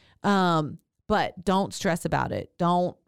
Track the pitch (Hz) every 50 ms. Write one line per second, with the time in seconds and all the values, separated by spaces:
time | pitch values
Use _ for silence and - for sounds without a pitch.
0 | _ _ _ _ - 196 202 196 185 180 170 160 156 139 - 165 _ _ _ _
1 | _ - 214 196 151 - - - - - 185 190 196 117 - - - 196 165 170
2 | - 170 156 139 127 120 107 101 - - _ - 175 170 175 180 180 180 - -
3 | _